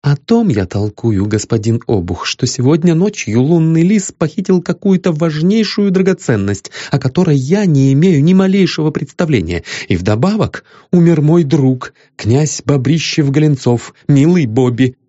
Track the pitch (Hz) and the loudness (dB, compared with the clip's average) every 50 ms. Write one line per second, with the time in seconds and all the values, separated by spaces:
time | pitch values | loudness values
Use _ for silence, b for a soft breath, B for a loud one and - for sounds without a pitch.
0 | - 143 143 - _ - 233 233 233 196 117 104 87 87 - 101 104 104 101 - | 0 0 -2 -2 _ 0 2 2 2 2 0 0 -2 -2 -4 -4 -4 -4 -6 -4
1 | - 117 107 95 98 107 107 107 - _ 117 110 101 117 113 120 - - 123 98 | -2 -2 0 0 -2 -2 -2 -4 -2 _ -4 -2 0 -2 -2 -2 -2 -2 -2 -2
2 | 85 87 90 - - - - - - 123 - - 120 131 160 165 156 175 165 160 | -2 -4 -8 -6 -6 -10 -6 -4 -4 -4 -4 -2 0 0 2 2 2 0 2 2
3 | 185 214 208 - - 104 104 120 131 147 175 165 160 160 160 160 170 185 220 208 | 0 -2 -4 -6 -8 -2 0 0 2 2 2 2 2 2 2 2 2 2 0 0
4 | 190 - - _ 170 151 - - 185 - 185 180 175 - 175 - - 202 190 185 | -2 -6 -6 _ -6 -4 -4 -6 -2 0 0 0 0 -4 -8 -2 0 0 0 0
5 | - 180 165 151 170 165 151 151 160 185 214 226 214 208 - - 202 202 180 185 | 0 -2 -2 0 -2 -2 -2 0 0 0 2 0 0 -2 -2 -2 0 0 2 2
6 | 190 190 185 - - - 123 104 98 101 101 95 _ - B B B B - 139 | 2 0 -2 -2 -2 -2 -2 0 0 -2 -4 -6 _ -18 B B B B -4 -2
7 | - 131 127 175 180 170 147 135 127 135 180 208 208 185 151 135 135 135 135 139 | -2 -2 0 0 2 2 2 0 0 0 -2 0 2 2 2 2 4 4 2 4
8 | 165 190 175 139 139 170 185 190 190 190 190 202 185 160 - - 151 156 151 - | 2 2 2 2 4 4 4 4 2 2 2 2 0 0 0 -2 -4 -2 -2 -4
9 | 151 - - - 180 156 147 107 82 82 90 85 B B B B B B 101 82 | -8 -8 -6 -6 -2 0 0 -2 -2 -2 -6 -6 B B B B B B -4 -2
10 | 90 107 107 110 135 190 214 214 143 95 - - b b b b b b - 180 | 0 -2 0 0 0 0 0 -2 -4 -4 -6 -12 b b b b b b 2 4
11 | 165 170 165 151 147 151 165 175 170 135 165 151 131 131 131 127 - - b b | 4 4 4 4 2 2 2 2 2 2 0 2 2 0 0 -2 -6 -16 b b
12 | b b b - - 104 120 143 156 147 - - - - 143 139 120 127 165 160 | b b b -6 -2 0 2 2 0 -2 -4 -6 -2 -2 -2 0 0 0 -2 -2
13 | - - - - 147 139 135 151 156 156 143 131 - 123 120 117 - - b b | -2 -4 -2 0 0 0 2 2 2 2 0 0 0 -2 -2 -2 -4 -12 b b
14 | b b 143 139 139 165 180 180 147 110 107 131 127 123 123 113 131 127 127 _ | b b 2 4 4 4 2 2 0 0 0 0 0 0 0 0 -2 -2 -2 _
15 | _ | _